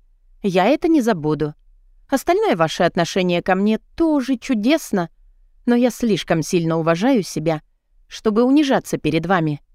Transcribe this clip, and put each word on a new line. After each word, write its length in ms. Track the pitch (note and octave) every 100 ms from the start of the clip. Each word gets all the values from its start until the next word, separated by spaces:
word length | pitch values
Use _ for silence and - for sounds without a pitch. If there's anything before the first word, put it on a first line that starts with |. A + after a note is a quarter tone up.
| _ _ _ -
Я 240 | G#3 F3+ G3
это 220 | D#4 E4+
не 140 | D#4+
забуду. 520 | A3+ E3+ D3+ D3+ D3+ - _ _ _ _ _
Остальное 460 | C4+ - F#4 A4 F3
ваше 280 | D#3+ -
отношение 580 | E3+ F#3 E3+ F#3+ F3+ F3
ко 100 | F3+
мне 260 | F#3 G#3 A3 - -
тоже 420 | E4 D4 B3 B3+
чудесно, 720 | - A#3 A3 D#4 - - E3+ - - _ _ _ -
но 100 | A#3+
я 160 | B3
слишком 500 | - A#3 F3 - E3
сильно 360 | - F3+ E3 E3
уважаю 440 | D#3+ E3+ A#3 B3+
себя, 400 | E3+ D#3+ D#3 D#3 - _ _ _ _
чтобы 360 | - A3 G#3
унижаться 540 | B3 C#4+ C#4 G#3 - D#3
перед 280 | D3+ D#3+ E3+
вами. 360 | F#3+ D#3 C#3+ _